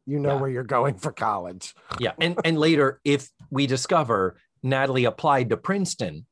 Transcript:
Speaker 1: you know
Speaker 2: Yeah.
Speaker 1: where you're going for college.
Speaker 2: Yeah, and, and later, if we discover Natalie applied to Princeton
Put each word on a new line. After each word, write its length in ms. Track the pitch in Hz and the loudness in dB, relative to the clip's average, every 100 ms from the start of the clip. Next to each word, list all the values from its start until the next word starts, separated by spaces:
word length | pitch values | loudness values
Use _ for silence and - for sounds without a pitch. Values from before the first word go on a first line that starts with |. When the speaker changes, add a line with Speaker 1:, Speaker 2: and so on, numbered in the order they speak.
| - | -6
Speaker 1:
you 120 | 143 | -2
know 120 | 143 139 | 0 -2
Speaker 2:
Yeah. 40 | |
Speaker 1:
where 100 | 135 | -2
you're 140 | 123 | -6
going 300 | 123 127 139 | -2 0 0
for 180 | 95 151 | -2 -6
college. 640 | - 110 101 90 92 - - - - | -4 -2 -2 -6 -12 -16 -18 -14 -6
Speaker 2:
Yeah, 120 | 113 - | -4 -2
and, 200 | 165 180 | -2 0
and 140 | 165 160 | 0 2
later, 420 | 160 156 135 - | 4 4 2 0
if 260 | 147 143 - _ - | 0 0 -2 _ -8
we 160 | 135 139 | -2 0
discover 720 | 131 - 175 123 104 95 - _ _ | -2 0 0 2 2 0 -2 _ _
Natalie 420 | 131 135 135 131 | -2 0 2 2
applied 460 | 120 - 156 139 113 | 2 2 2 2 2
to 80 | 113 | -2
Princeton 640 | - 196 180 - 101 76 - | -2 -2 -2 -4 -6 -6 -4